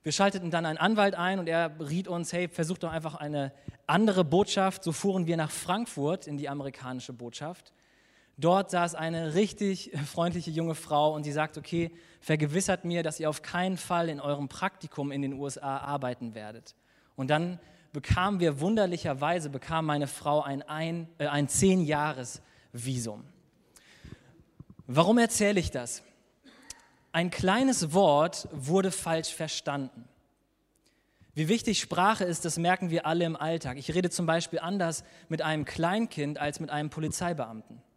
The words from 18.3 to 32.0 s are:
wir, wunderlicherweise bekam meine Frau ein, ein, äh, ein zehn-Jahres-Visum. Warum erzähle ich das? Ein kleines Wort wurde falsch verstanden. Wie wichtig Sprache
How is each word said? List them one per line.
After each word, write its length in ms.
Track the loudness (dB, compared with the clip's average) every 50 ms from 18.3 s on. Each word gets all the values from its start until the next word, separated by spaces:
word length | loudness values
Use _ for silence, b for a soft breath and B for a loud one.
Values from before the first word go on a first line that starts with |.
| 2 4
wir, 180 | 4 2 2 2
wunderlicherweise 920 | 0 2 2 2 2 2 0 -2 -2 -4 -2 0 0 0 0 0 -2 -4
bekam 360 | -8 -8 -6 -2 -2 0 2
meine 220 | 2 0 0 0 -4
Frau 340 | -6 -4 0 2 2 2
ein, 200 | 2 0 -4 -6
ein, 440 | -6 -8 -6 -4 -4 -4 -4 -6 -8 -10 -6 -4
äh, 100 | -2 0
ein 180 | 2 0 0
zehn-Jahres-Visum. 1800 | 2 2 4 6 6 6 6 4 2 2 2 2 0 -2 -6 -10 -10 -12 -16 -18 _ _ -20 _ _ -12 -8 -6 -4 -4 -4 -4 -6 -8 -12 -16 -20 -20 _ _ _ _ _ _ _ B B B B B B B B B B B B B B B _ _ _ -20 _ -20 -20 -10 0
Warum 300 | 4 4 6 6 6 6
erzähle 420 | 6 4 4 2 2 4 4 2
ich 100 | 0 0
das? 320 | -4 -6 -6 -6 -10 -12 -14 _ _ _ _ _ _ _ B B B B B B B B B B B B B B 0
Ein 160 | 0 0 2
kleines 640 | -2 2 2 4 4 6 4 4 2 2 0 4
Wort 560 | 6 6 8 8 8 6 6 4 0 -6 -10 -10
wurde 380 | -10 -8 -2 2 4 4 4 2
falsch 440 | -2 -2 -2 0 0 0 -2 -4 -6
verstanden. 720 | -6 -6 -6 -6 -6 -4 -2 -2 -2 -4 -6 _ -16 -20 -20 _ _ _ _ _ _ _ _ _ _ _ _ _ _ b b b b b b b b b b b
Wie 120 | -2 0
wichtig 320 | 2 2 2 2 0 0 0
Sprache 460 | -2 -2 2 4